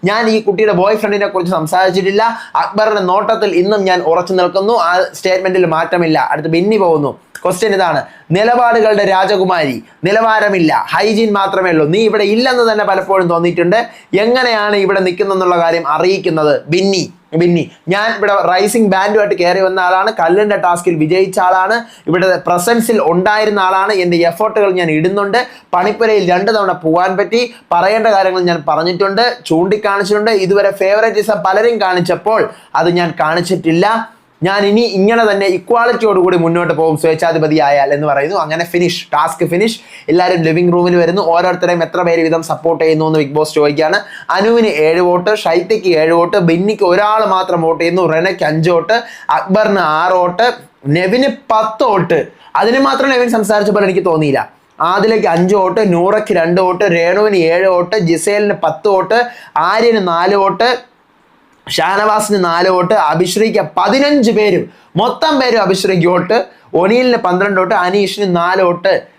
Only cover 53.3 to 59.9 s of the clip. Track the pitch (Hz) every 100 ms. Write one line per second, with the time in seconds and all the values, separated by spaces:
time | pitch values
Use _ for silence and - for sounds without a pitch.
53.3 | 226 202 208 202 208 202 185 180 156 151
54.3 | 131 - _ _ _ 160 190 214 220 196
55.3 | 170 180 202 185 185 214 170 185 214 214
56.3 | 185 165 175 185 180 202 170 165 185 214
57.3 | 196 160 175 190 180 175 214 170 165 185
58.3 | 208 208 190 160 156 214 190 180 220 240
59.3 | - - - 165 214 233